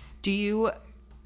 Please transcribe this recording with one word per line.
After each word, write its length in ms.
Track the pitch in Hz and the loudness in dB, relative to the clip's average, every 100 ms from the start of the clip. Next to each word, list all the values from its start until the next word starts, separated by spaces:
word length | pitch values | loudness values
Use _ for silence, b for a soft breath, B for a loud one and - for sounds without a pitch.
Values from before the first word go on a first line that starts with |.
| B B | B B
Do 80 | 196 | 0
you 380 | 196 208 214 226 - - - - - | 2 2 4 2 0 -10 -20 -20 -20